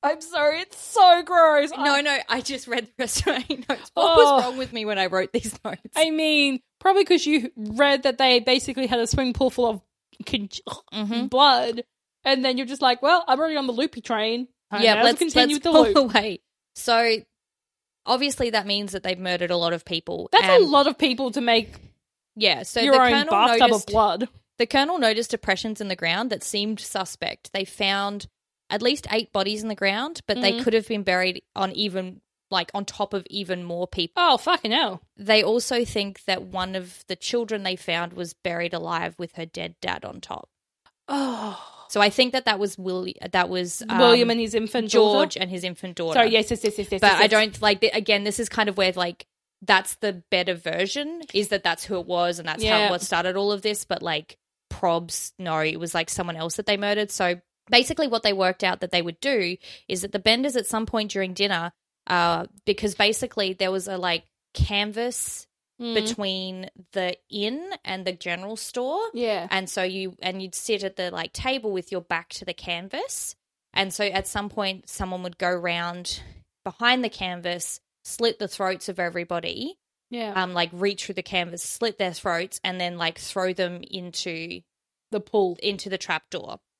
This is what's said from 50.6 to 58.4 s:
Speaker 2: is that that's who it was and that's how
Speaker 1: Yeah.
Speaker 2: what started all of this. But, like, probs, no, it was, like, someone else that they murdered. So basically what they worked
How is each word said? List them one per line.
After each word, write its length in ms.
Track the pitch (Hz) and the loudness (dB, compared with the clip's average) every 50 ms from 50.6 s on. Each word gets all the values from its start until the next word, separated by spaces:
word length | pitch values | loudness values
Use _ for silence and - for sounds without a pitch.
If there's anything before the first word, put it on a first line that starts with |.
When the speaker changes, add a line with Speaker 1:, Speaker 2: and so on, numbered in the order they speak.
| - 165 165 170 190 196 - 285 294 302 330 339 320 - - | -4 -4 -2 -2 -2 -2 -2 -4 -6 -6 -8 -10 -12 -4 -2
Speaker 2:
is 140 | 196 208 196 | -2 0 0
that 160 | 208 196 - | -2 -2 0
that's 200 | 175 165 - - | -2 -2 -2 -4
who 140 | - 202 185 | -6 -6 -6
it 80 | 170 | -4
was 320 | 170 180 175 175 175 175 170 | -2 0 0 0 0 -2 -4
and 80 | 165 | -6
that's 160 | 160 156 165 214 | -8 -6 -2 0
how 60 | 214 214 214 | 2 4 4
Speaker 1:
Yeah. 120 | 214 202 | 4 2
Speaker 2:
what 120 | 190 180 185 | 2 0 -2
started 320 | - - 165 175 185 185 | -2 0 0 0 0 0
all 140 | 196 202 202 | 0 0 0
of 120 | 208 196 190 | -2 -2 -2
this. 220 | 214 214 208 - | -4 -4 -4 -4
But, 180 | - 185 - - | -6 -6 -6 -4
like, 340 | 170 160 151 160 - - _ _ _ _ _ _ _ - | -4 -4 -4 -6 -10 -18 _ _ _ _ _ _ _ -8
probs, 600 | - - 180 170 170 170 165 - - - - - | -2 0 0 0 0 -2 -4 -8 -8 -8 -10 -10
no, 220 | - 185 170 160 156 | -10 -6 -4 -2 0
it 220 | 156 156 160 165 | 0 -2 -2 -4
was, 120 | 170 165 - | -6 -4 -4
like, 140 | 170 160 - | -4 -4 -4
someone 260 | - - 180 170 165 | -4 -6 -6 -6 -6
else 180 | 160 160 170 - | -6 -6 -6 -6
that 100 | - 202 | -4 -2
they 100 | - 208 | -2 -2
murdered. 340 | 196 202 202 208 208 214 202 | 0 0 -2 0 -2 -2 -2
So 300 | - - 190 175 175 175 - _ _ _ _ - | -2 -2 0 0 -2 -4 -8 _ _ _ _ 2
basically 380 | - 240 254 - 311 - 311 | 2 2 2 2 0 -2 -2
what 160 | 269 233 226 - | -2 -2 0 0
they 100 | 214 202 | 0 0
worked 300 | 190 | 2